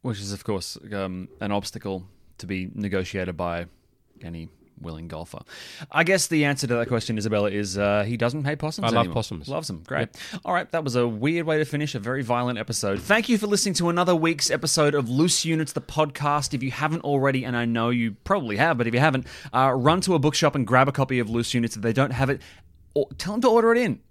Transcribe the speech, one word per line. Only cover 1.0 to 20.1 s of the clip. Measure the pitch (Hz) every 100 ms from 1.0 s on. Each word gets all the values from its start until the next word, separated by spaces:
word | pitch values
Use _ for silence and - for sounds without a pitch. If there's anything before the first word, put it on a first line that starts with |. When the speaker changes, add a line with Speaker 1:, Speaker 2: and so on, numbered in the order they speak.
| 95 92 92 -
Speaker 1:
an | 104
obstacle | 101 101 - 101 95 95 _ - -
to | 92
be | 95 92
negotiated | - 104 95 92 98 92 85
by | 87 85 85 _ _ _ _ -
any | 85 82 82 _ _ -
willing | 85 78 82
golfer. | 80 85 - - - - - 151
I | 147
guess | 170 190 -
the | 160 147
answer | 139 127
to | 120
that | 117
question, | 120 - 110
Isabella, | 107 104 104
is, | 101 101 98
uh, | 101 104
he | 104 117
doesn't | 117 147
hate | 139 151
possums | 156 - 117
Speaker 2:
I |
love | 117
Speaker 1:
anymore. | 113
Speaker 2:
possums. | 113 107 82 76
Speaker 1:
Loves | 147 156
them. | 85 87
Great. | 73 - - -
Speaker 2:
Yep. | 196 -
Speaker 1:
All |
right, | 180 -
that | 170
was | 143 123
a | 120
weird | 110 135 170 160
way | 156
to | 151
finish | 147 151
a | 123
very | 101 135
violent | 117 120 123 117
episode. | 113 113 101 98
Thank | - 220 220
you | 220
for | 208
listening | 202 202
to | 175 170
another | 175 180 175
week's | 165 156 -
episode | 143 156 - 147
of | 147 117
Loose | 131 170 -
Units, | 160 160 156
the | -
podcast. | - - 151 - 147 147 139
If | 135
you | 131
haven't | 120 151 165
already, | 143 139 139 131
and | 123
I | 120 117
know | 117 117
you | 123 117 104
probably | - 196 123 104
have, | 156 135
but | 117
if |
you | 120
haven't, | 151 131 127 - -
uh, | 123 135 131
run | 127 175
to | 185